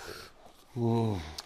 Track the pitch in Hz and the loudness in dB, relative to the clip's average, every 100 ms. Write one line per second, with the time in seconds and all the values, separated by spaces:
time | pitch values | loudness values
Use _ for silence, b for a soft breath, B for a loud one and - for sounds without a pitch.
0 | B B B B - - - 120 117 117 | B B B B -20 -20 -10 0 4 4
1 | 113 95 78 78 | 4 0 -4 -12